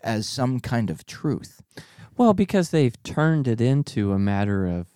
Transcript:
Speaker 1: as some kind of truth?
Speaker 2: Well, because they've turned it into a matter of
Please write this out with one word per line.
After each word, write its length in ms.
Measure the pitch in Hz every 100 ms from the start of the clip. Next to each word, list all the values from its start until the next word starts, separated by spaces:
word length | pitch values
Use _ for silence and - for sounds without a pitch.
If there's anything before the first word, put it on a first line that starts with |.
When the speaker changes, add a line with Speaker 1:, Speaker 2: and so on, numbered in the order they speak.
Speaker 1:
as 240 | - 110 110
some 300 | - 127 127
kind 280 | - 117 98
of 140 | 78 -
truth? 540 | - 151 107 - - - - - - - -
Speaker 2:
Well, 160 | 240
because 360 | 190 196 196 170
they've 300 | 160 127 -
turned 440 | - - 160 156 127
it 140 | 113
into 520 | 120 139 - - 101
a 60 | 98
matter 480 | 98 101 101 98 90
of 220 | 87 87